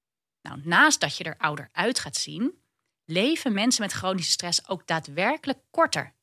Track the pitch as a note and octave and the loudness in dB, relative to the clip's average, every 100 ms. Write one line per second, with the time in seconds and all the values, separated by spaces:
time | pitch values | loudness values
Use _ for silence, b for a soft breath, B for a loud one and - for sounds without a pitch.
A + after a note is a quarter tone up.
0 | _ _ _ _ - C3+ D3+ E3+ D4+ - | _ _ _ _ -14 -10 2 6 6 4
1 | D3+ - E3 D3+ D#3 D3 - - G#3 - | 0 -4 -8 -4 -2 -2 -6 -2 0 -2
2 | C#3+ - - D#3 B3+ - _ _ _ _ | -4 -6 -6 -4 -4 -4 _ _ _ _
3 | - E3 A#3+ D#4+ C4 G3 A#3 A#3+ G3+ - | -4 0 2 2 0 2 2 2 0 -2
4 | F#3 F#3+ D#3+ - F3 E3+ - F#3 - E3 | -2 -2 0 -2 0 -2 -2 -6 -2 -4
5 | D#3 C#3+ G3+ D#4 - B3+ _ - D#4 - | -2 -2 0 0 -4 -6 _ 2 2 2
6 | - - | -6 -12